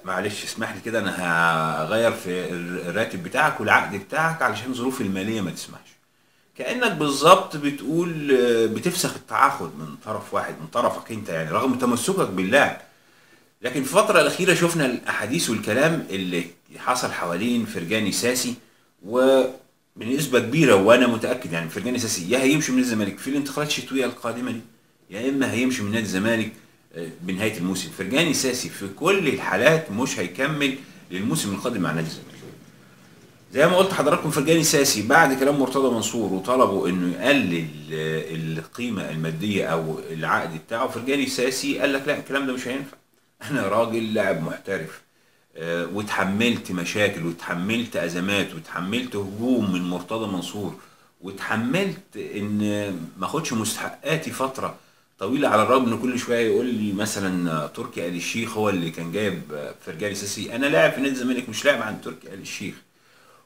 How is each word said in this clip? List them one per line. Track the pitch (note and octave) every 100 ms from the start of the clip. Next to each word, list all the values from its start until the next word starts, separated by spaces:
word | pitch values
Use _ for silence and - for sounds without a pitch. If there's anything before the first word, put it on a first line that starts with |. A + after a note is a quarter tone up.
| F#2
معلش | F#2 G2+ G#2
اسمح | - - A2 G2+
لي |
كده | A2+ A2
أنا | G2 F2 F2+ E2 E2 D#2+ D#2+ D2+
هغير | D#2 A2 A#2
في | - F#2
الر-، | F2+ F2+ F2+ F2 F2+ F2
الراتب | F2+ A#2 F#2+
بتاعك | E2+ B2+ D3+ C#3
والعقد | G#2+ A#2 D#2+ F#2+
بتاعك | - C#3 D#3+ D#3+
علشان | B2+ G#2 B2
ظروف | B2 B2+ B2+
المالية | G#2 F#2+ G2 A2
ما | F2+
تسمحش"، | - - - - _ _ _ _ _ _ -
كأنك | B2+ A#3+ A#3
بالظبط | E3 D3+ C3+ D#3 F#3+ - D#3
بتقول، | C#3+ C#3 B2 E3 F3 D#3+ C#3+
آه، | C3 A#2+ A#2 A2
بتفسخ | G#2+ F3 E3 C3 -
التعاقد | - A2 C3+ - E2+ D2
من | D#2 C#2+ -
طرف | G#2+ -
واحد، | G2 - D#2+
من | D#2+
طرفك | A#2 - - -
أنت | A2 F#2+
يعني، | E2 D#2+
رغم | F#2+ C3
تمسكك | B2 B2 A#2 - F#3+ B2+
باللاعب. | F#2 F#2+ C3+ A#2 - - _ _ _ _ _ _ _
لكن | A#2+ C#3+
في | C3 F#3
الفترة | G#3 F#3
الأخيرة | C#3+ - F3+
شفنا | D#3+ E3+ E3+ C3+
الأحاديث | A#2+ - - G#2+ E3+ -
والكلام | A2 A2 A2 D#3 D#3+ -
اللي | F#2+ F2+ F2 E2+ - _ -
حصل | - B2 G#2+
حوالين | - F2 F2 A#2 A#2+ G#2+
فرجاني | F#2 E2+ A2 G#2
ساسي، | - A#2+ B2 B2 A#2+ - _ _ _ F2+
وبنسبة | B2 C3 C3+ - - _ _ _ - A2 C#3 C3+ B2
كبيرة | A2 D3 C#3 G2
وأنا | G2 B2 B2
متأكد | A2 A#2 B2+ E2+
يعني | E2 D#2+
فرجاني | G#2 G#2 B2
ساسي | G#2+ - E2+
يا | B2+
هيمشي | C3 D3+ C3+
من | B2+
الزمالك | B2 A2 G2+ -
في | C3
الانتقالات | C#3+ C#3 - D3+
الشتوية | C3+ B2 C3+ A#2+
القادمة | A#2 A#2 A#2+ B2
دي، | A2 - _ _ _ -
يا | F#2+ C3
إما | C#3 A#2+
هيمشي | G#2+ C3 B2
من | G2+
نادي | A#2 G2+
الزمالك، | F#2+ A2 A2+ G#2+ - - _ _ E2
آه، | E2 D#2+
بنهاية | F2 F#2+ A2 G#2+
الموسم. | F2+ F#2 - -
فرجاني | F#2+ C3 E3+
ساسي | - C3 A#2+ -
في | - G2
كل | - D#3+ G3 D3+
الحالات | G#2 - F#2 C3 D#3+ D#3+
مش | G2+ C3+ -
هيكمل | F2+ - C#3 D3+ C#3 - - - -
للموسم | F2+ A2 D#3+ G2+
القادم | F#2+ B2+ A2+
مع | D#2+
نادي | D#2 D#2+
الزمالك. | - - - - - - - - - - - - - -
زي | B2+ E3+
ما | F3+
قلت | F#3+
لحضراتكم | F3+ C#3+ E3+ D#3
فرجاني | D3+ C#3 E3
ساسي | D3+ D3 C3+ G#2+ G#2
بعد | D3+ D3+
كلام | C3 C3+ C#3+
مرتضى | B2+ C#3+ C3 A#2
منصور | G#2 A#2+ G2+
وطلبوا | F#2+ F#2 B2+ A2 G2 F2+
إنه | F2+ F2+
يقلل، | F2 A#2 C#3+ G2 E2+ D#2 D2+ D2+
آه، | D#2 D#2+ D#2 D#2 D#2+
القيمة | D#2+ D#2+ - - B2 G2 C#2+
المادية | D#2+ E2 D#2+ G#2 G2 -
أو | E2 D#2+ D#2 -
العقد | D#2+ D#2 G#2 F2 D#2+
بتاعه، | - A#2 B2+
فرجاني | A2+ B2 C#3 B2+
ساسي | - B2+ C3 C#3+ C#3
قال | C#3+
لك: | C3+ C#3
"لا | C#3+
الكلام | - C3+ C3+
ده |
مش | B2+ B2+
هينفع، | C3+ D3+ - _ _ _ - -
أنا | C#3 G2
راجل | G#2 A#2 A2+ A2
لاعب | G#2+ G2 E2+
محترف، | E2 - - F#2 D#2+ - _ _ _ _ _ E2
آه، | E2 E2+ E2+
واتحملت | G2 G#2 - F#2+ G2+ A#2+ G#2 -
مشاكل | F2+ F2 G#2+ G2+ F2+ E2
واتحملت | E2 - F2 F#2+ A#2 A2+ -
أزمات | E2+ F2 F#2+ G2+ F2
واتحملت | E2 D#2+ E2+ F2+ A#2 B2+ G2+
هجوم | G2 G#2 B2 B2 G#2
من | F2+
مرتضى | F2+ F2+ - A2+ G#2+
منصور | F#2 F2 G#2 F#2 D#2 - _ _ _
واتحملت | F2+ - - A2 A#2+ E3+ G3 D#3 - G#2+
إن | D#2 G#2 G#2 G#2 G#2 G#2 G2+ F2 D#2+ -
ما | F#2
أخدش | C#3+ D#3+
مستحقاتي | A#2 A2 - - - C#3 D#3+ B2
فترة | G#2+ C3 A#2+ F#2 - _ _ _ -
طويلة"، | G2 C#3 C3
على | G#2+
الرغم | G#2+ C3 A#2
إن | A2+
كل | B2 A#2+
شوية | - A#2+ A2+
يقول | G#2 B2
لي | A2 G#2+
مثلًا، | F#2+ G#2+ G#2 F#2+ F#2 F2
آه، | D#2+ D2+
تركي | - A#2 A2 F2
آل | F2
الشيخ | F2 A2+ A2+ G#2+
هو | G#2+
اللي | F#2+ E2
كان | D#2+ E2+
جايب، | F#2+ G#2+ F2 D2+
آه، | D2 C#2+ - -
فرجاني | E2 G2+ G2
ساسي. | G2+ - F#2+ A#2
أنا | C#3
لاعب | D#3 D#3
في | -
نادي | C#3
الزمالك | B2+ B2 B2 B2
مش | G#2 C#3
لاعب | C3
عند | A2 F#2
تركي | - D#2+ -
آل | G2
الشيخ، | - - G2+ - _ _ _ _ _ _